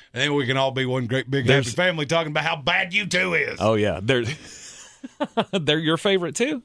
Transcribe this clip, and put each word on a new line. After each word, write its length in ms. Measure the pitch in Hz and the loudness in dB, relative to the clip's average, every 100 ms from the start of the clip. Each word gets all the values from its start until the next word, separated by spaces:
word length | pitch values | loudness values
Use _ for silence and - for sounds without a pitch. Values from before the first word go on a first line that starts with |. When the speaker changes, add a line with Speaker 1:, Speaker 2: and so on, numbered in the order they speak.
| - | -14
Speaker 1:
And 80 | 120 | -2
then 100 | 143 | 0
we 140 | 143 123 | 0 0
can 100 | 135 | 2
all 140 | 135 | 0
be 160 | 127 127 | 0 -2
one 200 | 127 120 | -2 -2
great 240 | 131 127 | -2 0
big 160 | 139 120 | -2 4
Speaker 2:
There's 200 | 139 120 | 4 2
Speaker 1:
happy 100 | 117 | 0
family 300 | 180 165 143 | 0 0 0
talking 240 | 165 160 | 0 0
about 120 | 151 | -2
how 120 | 156 165 | -2 -2
bad 380 | 135 180 185 | 0 0 0
U 100 | 196 | -2
two 300 | 196 180 185 | 0 0 0
is. 240 | 165 120 - | 0 -2 0
Speaker 2:
Oh, 140 | 107 | 2
yeah. 260 | 110 104 82 | 4 2 0
They're, 220 | 104 127 | 0 0
<laughs> 1300 | 117 156 - - - - - - 262 - 294 - 214 | 0 -6 -12 -18 -18 -20 -20 -20 -18 -8 -6 -2 -2
they're 260 | 196 151 156 | -2 2 2
your 200 | 160 160 | 2 2
favorite, 360 | 208 190 170 | 2 0 0
too? 280 | - 247 285 | -2 -2 -2